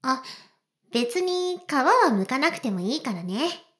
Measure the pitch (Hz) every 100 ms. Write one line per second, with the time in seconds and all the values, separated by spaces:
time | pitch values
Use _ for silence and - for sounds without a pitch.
0 | 262 262 - - - _ _ _ _ 233
1 | 240 359 370 359 359 349 - 294 277 480
2 | 370 208 190 262 311 330 247 185 185 302
3 | 269 180 175 202 330 - _